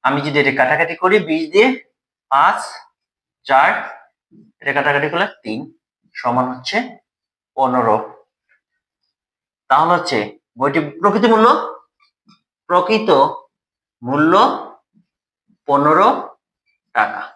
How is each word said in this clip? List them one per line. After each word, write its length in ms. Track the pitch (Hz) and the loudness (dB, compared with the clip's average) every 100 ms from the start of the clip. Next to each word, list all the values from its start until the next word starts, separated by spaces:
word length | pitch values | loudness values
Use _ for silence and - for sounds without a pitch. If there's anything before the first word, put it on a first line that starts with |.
| 127 | -2
আমি 120 | 143 147 | -2 -2
যদি 100 | 143 | 0
এটা 100 | 139 131 | 0 0
কাটাকাটি 340 | 127 151 165 165 | 0 2 -2 0
করি 140 | 185 208 160 | 0 0 0
বিশ 140 | 160 156 | -4 0
দিয়ে, 160 | 190 254 254 _ _ _ _ _ | 2 2 0 _ _ _ _ _
পাঁচ, 280 | 135 165 - - - - _ _ _ _ _ - | 2 2 0 -10 -16 -20 _ _ _ _ _ 0
চার, 220 | 135 170 - - - _ _ _ - _ _ | 2 2 0 -8 -18 _ _ _ -20 _ _
এটা 120 | 139 139 | -4 -2
কাটাকাটি 300 | 143 143 147 | 0 0 -2
করলে 180 | 175 190 - | -4 -6 -8
তিন 160 | 110 110 127 _ _ _ _ - | -10 -10 -10 _ _ _ _ -8
সমান 240 | 123 123 127 | -4 -2 -4
হচ্ছে 240 | 127 - 214 247 - _ _ _ _ _ - | -8 -6 -6 -6 -14 _ _ _ _ _ -4
পনেরো। 400 | 131 127 113 110 - - _ _ _ _ _ _ _ _ _ _ _ _ _ _ _ | -2 0 0 0 -4 -18 _ _ _ _ _ _ _ _ _ _ _ _ _ _ _
তাহলে 240 | 135 165 175 | 2 2 0
হচ্ছে 220 | 175 120 104 - _ 120 | 0 -4 -4 -10 _ -6
বইটি 220 | 139 147 147 - | -2 -2 -4 -2
প্রকৃত 240 | 202 202 220 | -2 2 2
মূল্য, 140 | 220 233 302 - - _ _ _ _ _ _ _ _ - | 4 4 2 -4 -14 _ _ _ _ _ _ _ _ -2
প্রকৃত 400 | 175 185 220 220 - - - _ _ _ _ _ _ 120 | -2 2 -2 2 2 2 -2 _ _ _ _ _ _ -6
মূল্য 260 | 143 156 190 254 - - - _ _ _ _ _ _ _ _ - | 0 2 4 2 -2 -12 -20 _ _ _ _ _ _ _ _ -2
পনেরো 400 | 139 151 156 220 - - _ _ _ _ _ _ 117 | 0 2 2 2 0 -10 _ _ _ _ _ _ -4
টাকা। 260 | 104 - - | -4 -6 -14